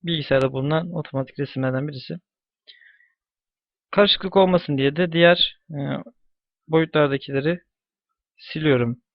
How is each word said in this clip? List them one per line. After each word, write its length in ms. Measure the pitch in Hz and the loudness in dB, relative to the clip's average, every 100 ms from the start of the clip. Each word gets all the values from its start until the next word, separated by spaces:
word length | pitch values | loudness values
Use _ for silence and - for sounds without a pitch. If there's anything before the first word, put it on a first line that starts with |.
Bilgisayarda 500 | 170 165 139 135 131 | -4 -6 0 0 0
bulunan 400 | 131 139 160 175 | -2 -2 -2 -2
otomatik 460 | 170 - 135 131 - | -8 -6 -6 -8 -8
resimlerden 500 | 143 135 131 131 147 | -8 -4 -4 -2 -6
birisi. 260 | 139 - 170 _ _ _ _ _ - _ _ _ _ _ _ _ _ _ _ _ | -10 -12 -14 _ _ _ _ _ -20 _ _ _ _ _ _ _ _ _ _ _
Karışıklık 460 | - 202 - 190 196 | 2 2 2 0 2
olmasın 420 | 185 180 - 139 | 4 2 0 0
diye 180 | 139 147 | 0 0
de 160 | 175 | -2
diğer, 460 | 165 170 175 - - _ | 4 4 4 0 -4 _
e, 80 | 151 139 139 - _ _ _ _ _ _ | -10 -6 -8 -10 _ _ _ _ _ _
boyutlardakileri 920 | 160 160 156 147 139 - 135 147 175 _ _ _ _ _ _ _ _ | 0 2 2 2 0 -2 -2 -2 -4 _ _ _ _ _ _ _ _
siliyorum. 600 | - 160 156 131 120 120 _ | -12 -2 2 4 2 -4 _